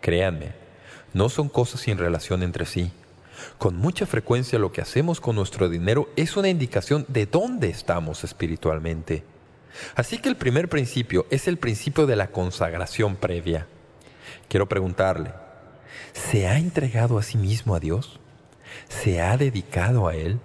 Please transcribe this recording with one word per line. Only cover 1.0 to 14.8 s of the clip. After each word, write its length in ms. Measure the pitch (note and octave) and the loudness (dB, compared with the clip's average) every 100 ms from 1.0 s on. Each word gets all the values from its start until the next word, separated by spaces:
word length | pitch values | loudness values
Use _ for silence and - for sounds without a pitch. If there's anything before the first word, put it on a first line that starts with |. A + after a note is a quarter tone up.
| - | -6
no 160 | F#2+ G#2+ | 0 2
son 180 | - D3 | 2 -2
cosas 340 | - B2 B2+ | 0 0 -2
sin 160 | - G2 | -2 0
relación 460 | F2 E2+ - F2+ | 0 0 0 -2
entre 220 | F2+ E2+ E2+ | 0 -2 -4
sí. 260 | - F2 - - - - - - - | -2 -2 -4 -20 -20 -20 -18 -18 -2
Con 180 | A2 F2 | -2 2
mucha 300 | C3 F3+ G3 | 0 0 -2
frecuencia 520 | - - A#2+ B2+ A#2+ | -2 0 0 2 0
lo 140 | G2 | 0
que 100 | - | -2
hacemos 400 | - B2 D#3+ E3 | -2 0 0 0
con 140 | - A2 | 0 0
nuestro 340 | F#2 - F#2 | -2 0 0
dinero 400 | E2+ F2 A#2+ D3 - | 2 2 2 0 -2
es 220 | D#3+ G#3 | 0 2
una 120 | G3 | 2
indicación 560 | F3+ B2+ - - D3 - | 2 0 -2 0 0 0
de 180 | B2+ G#2 | 0 2
dónde 440 | E3 A3+ B3+ A2+ | 2 0 0 -2
estamos 540 | - - E2+ D#2+ D2+ | -2 -2 -2 -2 -6
espiritualmente. 1000 | - - E2+ D#2+ D#2+ D#2 D#2+ D#2+ D#2+ D#2 - - - - - - - - | -10 -6 -4 0 0 0 -2 -6 -4 -6 -6 -20 -20 -20 -20 -16 -8 -4
Así 220 | A#2+ A#3 | -2 -2
que 120 | C#4 | -2
el 80 | B3 | 0
primer 320 | C3 B2+ F3 | 2 2 2
principio 580 | D3+ B2 - A#2 F2+ - | 0 0 -2 0 0 0
es 180 | C3+ - | 0 0
el 100 | F3 | -2
principio 500 | A#2+ G#2+ - C#3+ D3 | -2 -2 -2 2 4
de 80 | A2 | 4
la 120 | F#2 | 2
consagración 880 | - F2+ - E2+ E2 F2+ - G#2+ F#2+ | 0 -2 0 -2 0 -6 0 0 0
previa. 520 | - F2 E2 E2 D#2 - - - - - - - - | -2 -2 -2 -2 -4 -14 -20 -20 -20 -20 -20 -20 -2
Quiero 180 | G2 F#2+ | 0 2
preguntarle, 640 | G2+ | 2